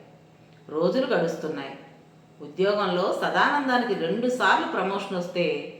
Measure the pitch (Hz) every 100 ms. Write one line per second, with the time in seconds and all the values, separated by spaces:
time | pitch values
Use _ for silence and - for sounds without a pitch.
0 | - - - - - - - 151 185 254
1 | 254 185 165 165 156 143 135 143 - -
2 | - - - - 143 175 196 208 190 180
3 | 202 - 165 180 185 285 262 247 233 175
4 | 165 220 247 247 190 185 170 202 185 202
5 | - 180 175 180 160 147 - -